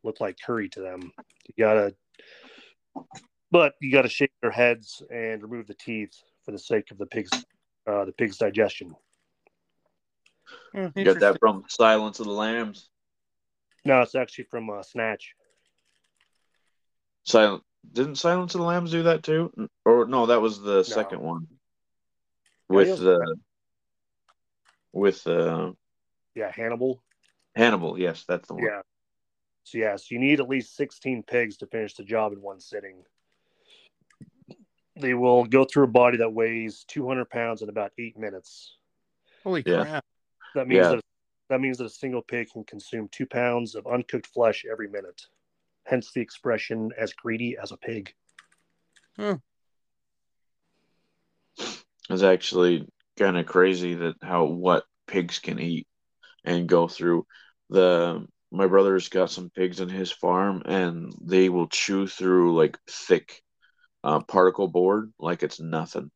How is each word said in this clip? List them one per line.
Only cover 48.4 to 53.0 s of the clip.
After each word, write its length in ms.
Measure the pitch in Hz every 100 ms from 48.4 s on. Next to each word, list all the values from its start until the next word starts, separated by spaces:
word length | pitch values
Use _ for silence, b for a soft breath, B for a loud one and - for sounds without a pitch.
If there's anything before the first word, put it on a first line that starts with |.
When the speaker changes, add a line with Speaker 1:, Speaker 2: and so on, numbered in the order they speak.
| _ _ _ _ _ _ _ -
Speaker 2:
Hmm. 200 | 311 160 _ _ _ _ _ _ _ _ _ _ _ _ _ _ _ _ _ _ _ _ _ - B B _ _ -
Speaker 3:
It's 140 | 92
actually 640 | 95 92 - 92 90 85 73 _